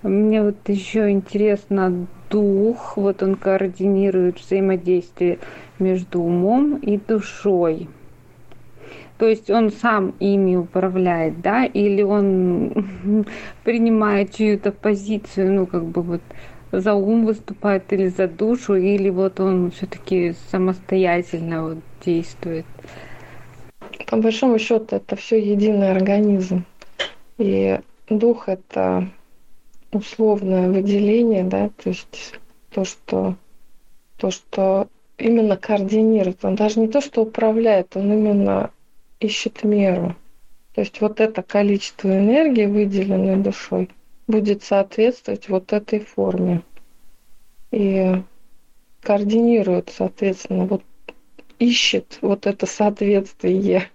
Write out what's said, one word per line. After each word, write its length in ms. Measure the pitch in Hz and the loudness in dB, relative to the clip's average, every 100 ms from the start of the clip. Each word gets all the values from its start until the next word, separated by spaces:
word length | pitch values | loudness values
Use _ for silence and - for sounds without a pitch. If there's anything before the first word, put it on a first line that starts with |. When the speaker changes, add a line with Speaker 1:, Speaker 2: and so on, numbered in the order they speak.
Speaker 1:
Мне 380 | 202 196 214 214 | 0 2 2 2
вот 140 | 208 202 - | 0 -2 -4
ещё 420 | 202 185 220 208 | -4 -2 0 2
интересно, 960 | 196 190 208 214 202 - 196 185 180 175 - - | 0 0 0 2 0 -2 0 0 -2 -6 -12 -4
дух, 680 | 208 202 196 214 240 - - | 0 2 2 0 -2 -8 -2
вот 280 | 202 196 | -2 0
он 120 | 190 196 | -2 0
координирует 1040 | 196 190 196 185 190 190 196 185 180 180 | 0 0 -2 -2 0 2 2 2 0 -2
взаимодействие 1000 | - 196 190 185 175 180 175 - 180 170 - - - - | -4 0 2 0 0 0 -2 -2 -2 -2 -8 -18 -20 -2
между 420 | 190 185 180 180 | 0 0 -2 -2
умом 560 | 170 175 185 247 294 285 | 0 2 2 4 2 0
и 200 | - 208 | -2 -2
душой. 920 | 208 220 202 - 208 185 170 160 175 - - - - - - - - - - - - - | 0 -2 -2 -4 0 2 2 -2 -8 -16 -20 -20 -20 -20 -20 -20 -20 -20 -20 -20 -20 0
То 80 | 220 | 2
есть 220 | 220 - | 2 0
он 220 | 220 220 | 2 2
сам 420 | 208 240 214 190 - | 0 0 0 -2 -2
ими 360 | 202 196 190 180 | 0 2 2 0
управляет, 840 | 175 185 190 185 180 170 160 160 | 0 -2 -2 0 0 0 -2 -2
да, 240 | 175 220 254 | -2 0 0
или 380 | 202 202 196 | 0 0 2
он 1200 | 202 208 196 190 180 175 - - 190 185 185 214 208 - | 2 2 2 2 2 0 -2 -4 -6 -8 -2 0 -2 -8
<laughs> 200 | - - | -16 -6
принимает 720 | - 233 226 220 208 202 196 - | -2 0 2 2 2 0 -2 0
чью-то 360 | 214 202 202 | 0 2 -2
позицию, 840 | 202 214 202 202 214 - - 190 | -2 -2 -2 -2 -6 -4 -2 2
ну, 120 | 196 180 | 2 0
как 200 | 180 165 | -4 -4
бы 160 | 170 | -4
вот 200 | 175 175 - - - - - | -4 -6 -8 -16 -16 -18 -6
за 220 | 190 190 | -2 0
ум 320 | 202 196 226 220 | 2 2 2 2
выступает 680 | 214 - 202 202 196 190 | -2 -8 -4 0 -2 0
или 160 | 196 190 | 0 0
за 200 | 185 190 | 0 -2
душу, 480 | 165 214 247 - 196 | 0 -2 -2 0 2
или 340 | 185 202 196 | 2 2 2
вот 300 | 185 190 190 | 0 -2 0
он 320 | 190 185 180 | 0 2 0
всё-таки 640 | - 185 - - 185 175 170 - | -4 -12 -12 -2 0 0 -4 -6
самостоятельно 1120 | 190 185 185 - 190 180 175 175 165 165 160 | -2 0 -2 -2 0 2 0 -2 -6 -4 -4
вот 140 | 160 160 - - - | -6 -8 -14 -10 -2
действует? 600 | 165 165 - 175 160 165 - - - - - - - - - - - - - - | -2 -2 -10 -8 -8 -10 -18 -18 -20 -18 -18 -18 -20 -20 -20 -20 -20 -20 -16 -4
Speaker 2:
По 100 | 226 | 0
большому 420 | 226 220 262 226 | 0 2 2 2
счёту 360 | 220 226 220 196 | 2 -2 0 -8
это 200 | - 196 | -6 -10
всё 220 | - 220 | 0 0
единый 540 | 208 202 214 208 196 | 2 2 2 2 2
организм. 720 | 190 190 202 208 196 185 185 175 - - - - - - - | 2 2 2 4 2 0 -4 -4 -16 -20 -12 -12 -12 -20 -4
И 400 | 202 196 - - - - - | 0 2 2 0 -4 -20 -4
дух — 340 | 214 233 233 - | 2 2 2 -2
это 600 | 190 - - 185 185 185 - - - - - - - - | -6 -6 -2 0 0 -2 -8 -20 -20 -20 -20 -20 -20 -6
условное 800 | 208 - - 220 208 190 185 185 | -6 -6 0 2 2 2 2 2
выделение, 720 | 190 202 202 208 220 233 202 | 2 2 2 4 4 4 2
да, 260 | 185 190 208 | 0 0 -2
то 200 | - - | -4 -6
есть 440 | 180 - - - - - - - | -6 -10 -20 -18 -20 -20 -20 -10
то, 140 | - 185 | -6 -6
что, 500 | - - 190 190 185 - - - - - - _ - | -8 -4 -2 -2 -6 -12 -20 -20 -20 -20 -20 _ -6
то, 140 | 196 | -6
что 560 | 185 - - 190 196 214 _ _ - | -6 -8 -2 0 0 -2 _ _ -4
именно 400 | 226 233 214 190 | 2 2 2 0
координирует. 840 | - 208 190 214 220 220 185 190 196 | 0 -2 0 2 4 4 2 -2 -2
Он 100 | 190 | 0
даже 240 | 214 214 | 0 2
не 80 | 220 | 2
то, 140 | 277 | 0
что 220 | 285 - | 0 -2
управляет, 720 | 220 - 220 220 226 196 185 190 | -2 2 2 2 4 2 0 -2
он 160 | 202 | 0
именно 600 | 214 214 202 196 196 - - _ - - - | 2 4 2 2 0 -2 -8 _ -20 -20 -6
ищет 440 | 214 220 220 - | -4 -2 -6 -2
меру. 520 | 214 208 196 180 175 175 - - - - _ | 0 2 2 2 -2 -6 -16 -20 -20 -20 _
То 80 | - | -6
есть 200 | 196 - | -6 -2
вот 180 | 214 214 | -4 0
это 220 | 220 220 | 0 0
количество 680 | 185 202 202 202 - - 196 | -2 0 2 0 -2 -6 0
энергии, 560 | 190 202 269 320 240 208 | 2 4 4 4 2 2
выделенной 720 | 208 202 196 196 190 190 190 | 2 0 0 0 0 2 2
душой, 520 | 196 196 - 185 185 - - - - | 0 -4 -4 -4 -4 -8 -20 -16 -2
будет 360 | 214 208 202 | 0 2 -2
соответствовать 840 | - 202 196 - 226 247 - 202 - | 0 0 0 2 0 0 -8 -10 -4
вот 240 | 190 190 | -4 0
этой 260 | 208 208 214 | -4 -2 -6
форме. 640 | 214 - 196 185 180 170 - - - - - - _ - - - - | -4 -4 -2 0 0 -2 -4 -20 -20 -20 -20 -20 _ -20 -20 -20 -6
И 500 | 226 202 190 185 185 185 - - - - - _ - | -2 0 2 2 0 -4 -20 -20 -20 -20 -20 _ -14
координирует, 880 | - 202 208 226 233 233 190 180 175 - | 0 0 2 2 4 4 2 0 -2 -6
соответственно, 720 | 190 - 196 190 - 185 185 | -6 -2 -4 -4 -4 -2 0
вот 180 | 196 - - - - - - - - | -2 -6 -20 -20 -20 -20 -20 -20 0
ищет 600 | 240 240 - - - - | 2 2 2 0 -4 -6
вот 240 | 190 196 208 | -2 0 -2
это 180 | 202 190 | -2 -6
соответствие. 1200 | - 208 208 202 202 196 - 185 185 196 185 185 | 0 0 2 2 2 0 -4 0 0 2 0 0